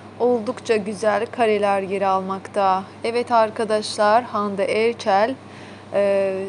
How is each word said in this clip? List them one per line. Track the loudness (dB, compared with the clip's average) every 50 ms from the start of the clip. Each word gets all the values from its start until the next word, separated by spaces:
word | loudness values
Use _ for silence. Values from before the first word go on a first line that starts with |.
| -20 -14 -4 0
Oldukça | 0 2 2 0 -2 -4 -8 -6 -2 0 0
güzel | 0 0 -4 -6 -2 0 0 0 0 -2
kareler | -4 -2 0 2 2 2 2 2 2 2 0
yer | 0 -2 -2 0
almakta. | 0 2 0 0 0 -4 -6 -8 -8 -6 -2 0 2 2 2 0 -2 -8 -12 -8 -6
Evet | -4 -2 -2 0 2
arkadaşlar, | 4 4 4 2 0 -4 -2 0 0 -2 -2 -2 0 2 4 4 4 4 2
Hande | 0 -4 -2 -2 -2 -2 -2 -2
Erçel, | 0 0 2 2 0 0 -2 0 2 4 4 4 2 0 -6 -10 -20 -18 -18 -18 -18 -18 -18 -12 -4
e, | 0 0 2 2 2 2 0 0 -2 -4 -6